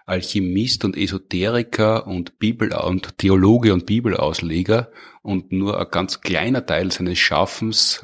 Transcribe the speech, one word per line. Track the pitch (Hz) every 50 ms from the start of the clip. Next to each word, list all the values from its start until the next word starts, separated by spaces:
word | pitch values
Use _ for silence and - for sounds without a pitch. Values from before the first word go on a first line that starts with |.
| _
Alchemist | - 92 92 90 - - 104 92 90 90 98 113 131 - - -
und | 98 95
Esoteriker | - 98 - 95 92 _ - - 90 92 110 120 120 117 - - - 110 107 110 113 -
und | 101 95 90 85 - - -
Bibel-, | 107 107 120 120 110 98
und | - - - 87 92 92 - - - -
Theologe | - 95 95 95 92 104 113 123 117 107 95
und | 87 -
Bibelausleger | - 104 117 117 110 87 - - 76 82 - 85 82 80 87 90 95 110 117 117 - - - - - - _
und | - 104 98 92 - -
nur | 92 95 98 101 101 90
ein | 92 -
ganz | - 87 95 92 - -
kleiner | - - 90 78 85 120 131 123 -
Teil | - 78 80 95 92
seines | - - 90 87 90 -
Schaffens | - - 76 73 98 - - - 113 110 110 - - - - -